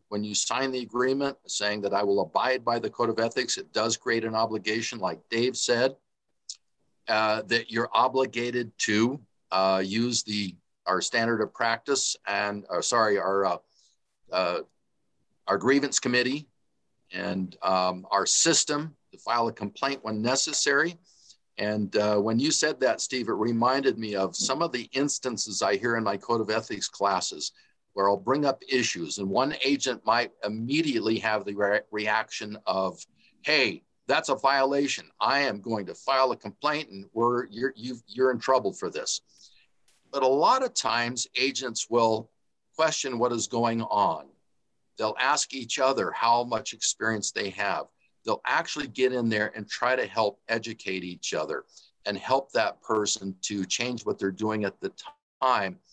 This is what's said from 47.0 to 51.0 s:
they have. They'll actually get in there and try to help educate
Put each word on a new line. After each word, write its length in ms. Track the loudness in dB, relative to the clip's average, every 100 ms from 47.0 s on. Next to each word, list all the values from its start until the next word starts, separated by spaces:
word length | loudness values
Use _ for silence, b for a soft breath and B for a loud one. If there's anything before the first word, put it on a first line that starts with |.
| 0 0 -2
they 180 | -4 -4
have. 380 | -2 -2 -2 -6 _ _ _ -4
They'll 160 | -2 0
actually 440 | -2 -2 -6 -6
get 240 | 2 2
in 160 | 2 0
there 240 | 0 -2 -4
and 140 | -10
try 260 | -2 0 2
to 100 | 0
help 360 | 0 0 0 -4
educate 560 | -4 -4 -10 -6 -6